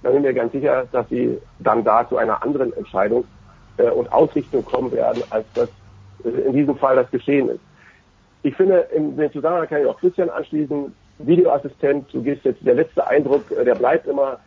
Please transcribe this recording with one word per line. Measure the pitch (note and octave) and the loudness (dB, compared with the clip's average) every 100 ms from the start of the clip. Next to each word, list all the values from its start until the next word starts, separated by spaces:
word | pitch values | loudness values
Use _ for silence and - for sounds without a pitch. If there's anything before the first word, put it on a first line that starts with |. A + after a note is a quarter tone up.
Da | B2 | 2
bin | C3+ | 2
ich | |
mir | C#3+ | 2
ganz | B2 A#2 | 0 -2
sicher, | C#3 C#3+ C3 B2 | -2 0 -2 -2
dass | B2+ A2+ | -4 -4
sie | B2+ A#2+ - - - | -2 -2 -4 -10 -6
dann | A#2 A2 | 0 0
da | A2 G#2+ A#2+ | 2 2 2
zu | - | -2
einer | A2 G#2+ | 0 -2
anderen | A#2+ C#3+ B2+ - | -2 -2 -2 -4
Entscheidung, | G2+ F#2+ G#2 A#2+ B2 - - - - - | -6 -2 0 0 -4 -14 -20 -20 -20 0
äh, | A#2+ | 0
und | - A#2+ | 0 0
Ausrichtung | - D3+ D3+ B2 C3+ A2 | 2 2 0 -4 -4 -2
kommen | B2+ B2+ | -4 -2
werden, | B2 A#2+ A#2 A#2+ | -2 -2 -2 -4
als | A2 A2 | -6 -6
das, | - A#2+ - - - - - A#2 | -4 -4 -6 -20 -20 -20 -10 -6
äh, | |
in | A#2 C3+ | -2 0
diesem | C3+ C#3+ C3+ | 0 0 0
Fall | C3+ C3 | 2 2
das | B2 | 2
Geschehen | B2+ - C#3+ A#2+ | -2 0 0 0
ist. | A#2 _ _ - _ _ _ _ _ | -6 _ _ -20 _ _ _ _ _
Ich | - - | -6 0
finde, | F#3+ F#3 E3 D#3+ | 4 4 2 -2
in | D3+ C3+ | -4 -2
den | D3+ | -4
Zusammenhang | D3 D3+ F3 D#3+ | -2 -2 -2 -2
kann | D3 | 0
ich | B2+ | 0
auch | A#2+ | 0
Christian | F3+ F3+ E3+ | -2 0 -4
anschließen, | - - D3+ D3 D3 C#3 - _ _ | -4 -6 -4 -4 -4 -6 -12 _ _
Videoassistent, | B2 F3 E3+ C#3 C#3 - C#3+ C#3+ C3+ | 2 4 4 2 -2 -2 0 0 -4
du | C3+ | -6
gehst | B2 C#3 | -4 -2
jetzt, | C3+ - B2+ | -2 -2 2
der | |
letzte | B2 - - - | 2 2 -2 2
Eindruck, | C#3 C3+ C#3 C#3+ | 2 2 0 0
äh, | - | -2
der | B2 A2 | 0 2
bleibt | B2 - - | 2 0 -2
immer | C#3+ C3+ B2+ | -2 -2 -4